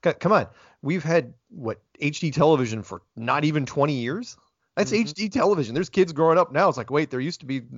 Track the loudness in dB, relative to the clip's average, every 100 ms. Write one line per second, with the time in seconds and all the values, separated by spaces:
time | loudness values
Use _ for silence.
0 | -4 -2 2 2 0 -10 _ _ -6 -4
1 | 0 0 -2 -10 _ -10 -8 -8 _ -6
2 | -4 -2 -2 2 4 4 2 -4 -10 -14
3 | -16 -8 -2 0 0 0 -2 0 0 0
4 | -4 -6 -8 -16 _ _ _ -4 0 0
5 | -2 -4 -4 0 2 2 0 -4 0 2
6 | 2 2 4 4 2 2 2 0 -2 -2
7 | -2 -4 -6 -6 -8 -8 -8